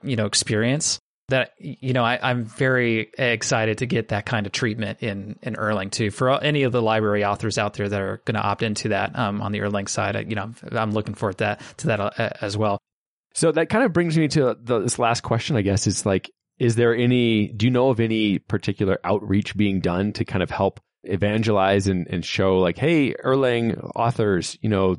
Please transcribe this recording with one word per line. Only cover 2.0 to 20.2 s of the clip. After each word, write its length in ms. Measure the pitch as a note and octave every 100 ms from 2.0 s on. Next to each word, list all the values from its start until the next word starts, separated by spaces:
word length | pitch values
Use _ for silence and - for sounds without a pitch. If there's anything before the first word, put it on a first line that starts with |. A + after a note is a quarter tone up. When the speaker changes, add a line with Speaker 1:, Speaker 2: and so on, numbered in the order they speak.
Speaker 1:
I, 160 | A#2 B2
I'm 220 | B2+ B2
very 680 | A2 - C3 B2+ A#2 A2+ A2 -
excited 600 | B2 A#2 - A#2+ A2 G#2+
to 80 | B2+
get 240 | A#2+ -
that 160 | G#2 -
kind 200 | A2+ G2+
of 60 |
treatment 500 | - A2+ A2 G2+ -
in, 380 | A2+ G2 G2+ -
in 120 | B2
Erlang 360 | G#2+ G#2+ G2+ G2
too. 220 | - G#2
For 280 | - B2+ C#3
any 220 | D3+ D3
of 80 | C3
the 120 | B2
library 420 | A2 A2 G#2+ G#2
authors 340 | G2+ G2+ A2 A#2
out 160 | G#2
there 140 | - G2+
that 120 | G2+
are 220 | G2 G2+ -
gonna 120 | G#2+
opt 240 | G#2 G#2
into 280 | A2+ G#2 A2
that, 280 | G2 G2+ B2
um, 240 | G#2 G#2
on 80 | G#2
the 80 | G#2
Erlang 300 | G#2 G2+ G2
side, 260 | - G2+
I, 60 | G#2+
you 160 | G#2 G#2
know, 160 | G#2 - -
I'm 220 | A2+ A2
looking 220 | G#2+ G#2
forward 240 | G2+ G#2 F#2
to 60 |
that, 180 | G#2 G#2 - -
to 80 | -
that, 120 | G#2
uh, 300 | G#2 - A2 -
as 160 | G#2 G#2
well. 220 | G#2+ G2+ - _ _ _ _
Speaker 2:
So 200 | - E3
that 160 | D#3 E3
kind 160 | A3
of 80 | B3+
brings 260 | E3 E3+ D#3+
me 80 | D3+
to 300 | D3 B2+ -
the, 200 | A#2+ A#2
this 180 | A2+ -
last 220 | A#2 A#2
question, 340 | - A2+ -
I 80 | A#2+
guess, 240 | G2 G2 G#2
is, 180 | -
like, 240 | G#2 F#2+ - _ _ -
is 160 | A#2+
there 180 | A2+ A#2
any, 540 | A#2 B2 B2 A#2 A2 G#2
do 200 | G#2 B2
you 40 |
know 200 | B2 C3+
of 100 | A#2
any 400 | A2+ A2+ G#2+ F#2
particular 580 | - G2+ - - F#2+ G2
outreach 520 | F2+ G2+ G2+ G2+ - G2
being 220 | G2+ F#2+
done 340 | F2 F2+ G#2
to 100 | -